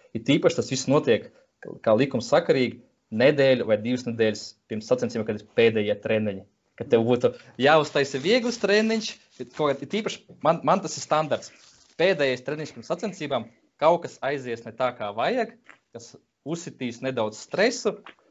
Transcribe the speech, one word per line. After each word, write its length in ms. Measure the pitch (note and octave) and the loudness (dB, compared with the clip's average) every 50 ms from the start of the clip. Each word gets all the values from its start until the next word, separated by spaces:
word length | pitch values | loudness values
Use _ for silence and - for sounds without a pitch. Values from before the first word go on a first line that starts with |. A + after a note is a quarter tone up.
| _ _ - | _ _ -10
It 120 | A2+ A#2 - | -4 0 2
īpaši 260 | D3 F#3 F#3 E3+ - | 2 4 4 2 2
tas 140 | - A2+ - | 0 -4 -4
viss 160 | C3+ C3 - | -4 -4 0
notiek, 420 | C3+ C3+ D#3 D#3 C3 A2+ G#2 - - _ _ _ _ _ - - - - - - | 2 2 2 4 4 2 2 0 -6 _ _ _ _ _ -18 -16 -16 -12 -4 0
kā 80 | A2+ A2 | 2 4
likums 320 | G#2+ C#3 C#3 - A#2 - - | 4 2 2 -2 -4 -2 2
sakarīgi, 480 | D3 D#3+ D#3+ - D#3+ C3+ B2 A2 - - - _ _ _ _ - | 2 2 4 4 2 2 2 -2 -4 -8 -18 _ _ _ _ -6
nedēļu 540 | A2 A2 B2 D3 D3 C#3 C3+ C3+ C3 A#2+ G#2+ | 0 4 4 4 6 6 4 4 4 4 2
vai 100 | G#2+ G#2+ G#2 | 0 0 0
divas 260 | A2 A#2+ B2+ B2 B2 | 0 -2 -4 -4 -4
nedēļas 380 | B2 A#2 A2 A2 A2 G#2 - - - - _ _ | -4 -2 0 0 0 0 -4 -8 -16 -18 _ _
pirms 220 | - A2+ G#2+ - | -10 -10 -6 -2
sacensībām, 380 | - B2+ B2 C3 A2 - A#2 G#2+ | -2 -2 0 -2 -2 -4 -4 -4
kad 120 | A2 G#2+ G#2 | -4 -6 -8
ir 60 | - _ | -10 _
pēdējie 440 | - - A2+ A2+ A2 A2 G#2 G#2 G#2 G#2 | 2 4 4 4 4 2 0 0 -2 -2
treniņi. 440 | - - A2 G#2+ G#2+ G#2 F#2+ F#2+ - _ _ _ _ _ _ | -2 -2 0 0 0 -2 -6 -8 -12 _ _ _ _ _ _
Kad 120 | - A2 C#3 | -12 -2 2
tev 140 | C3 A2+ A2+ | 4 4 4
būtu 300 | A#2+ B2 A#2 B2 A2+ - - - - - | 4 2 4 2 0 0 -2 -16 -14 -4
jāuztaisa 640 | - B2 C#3+ D#3+ D#3+ D3 D3 - D3 C#3 C3+ - C3 | 0 4 6 6 6 4 2 0 -2 0 0 -2 -2
viegls 400 | C3+ F3+ A#3 B3+ A3+ A#3+ A3+ - | 0 2 2 2 0 -2 -4 -2
treniņš, 500 | - G3 G3+ G#3+ A3 A3 A3+ A3 G#3+ - - - _ _ _ - B2 | 0 2 2 2 2 2 0 -2 -4 -6 -12 -14 _ _ _ -16 -16
kaut 260 | - - - D3+ C#3+ | -10 -4 -2 0 0
kā, 60 | C3+ | 0
it 180 | C#3 D3 D3 - | -2 -4 -6 -6
īpaši 280 | G#3 - - - - _ - - - | -4 -4 -6 -8 -10 _ -20 -8 -2
man, 200 | - D3+ E3+ D#3+ - | 0 0 2 2 2
man 200 | D3+ F3+ F#3+ - | 2 2 2 0
tas 120 | D#3+ - | -4 -10
ir 80 | - - | -8 -4
standarts. 480 | - D#3 D#3 D#3 C#3+ B2 G#2 - - - _ _ _ _ _ _ _ _ - | 0 0 0 0 0 -2 -4 -6 -8 -20 _ _ _ _ _ _ _ _ 0
Pēdējais 440 | E3 F#3+ F#3+ C#3+ C#3+ C3+ B2+ A#2+ B2+ | 2 2 2 2 2 0 0 -2 -4
treniņš 280 | D3 D3+ D#3 D3+ C#3+ - | -8 -8 -8 -8 -12 -14
pirms 160 | A#2+ A2 - | -12 -8 -8
sacensībām, 580 | E3+ F3 - G#3 E3+ - D#3 C#3+ C#3 A#2+ A2 - _ _ _ _ _ - | -6 -6 -6 -8 -8 -8 -6 -4 -4 -4 -6 -8 _ _ _ _ _ 0
kaut 220 | C#3+ D#3+ E3+ - - | 2 2 2 2 0
kas 120 | C3 - - | -8 -10 -6
aizies 420 | - C3+ D3 C#3 B2+ B2 A#2 A2+ - | -6 -6 -6 -6 -6 -8 -8 -8 -10
ne 60 | A2+ | -10
tā, 160 | G#2+ - C3 B2 | -6 -4 -4 -4
kā 200 | A2+ - A2 G#2 G#2 | -4 -4 -8 -8 -4
vajag, 380 | A2+ B2+ F3 A#3 B3+ A3 A3 - _ _ - - _ _ _ | -2 -2 -2 0 -2 -4 -4 -8 _ _ -20 -20 _ _ _
kas 240 | - A2+ - - - - _ _ _ _ | -20 -20 -20 -20 -20 -20 _ _ _ _
uzsitīs 600 | - C#3 E3 E3+ - C#3+ - - C3 A#2+ A2+ - C3 | -10 -8 -8 -8 -10 -12 -12 -8 -8 -8 -8 -6 -8
nedaudz 340 | C3 C3 B2 A2 G#2+ G#2+ | -6 -4 -2 -4 -4 -4
stresu, 600 | - - - - - G3+ B3+ B3 - - G#3+ - - - - - _ _ _ | -10 -14 -6 -2 0 0 0 0 -2 -4 -4 -4 -6 -10 -20 -20 _ _ _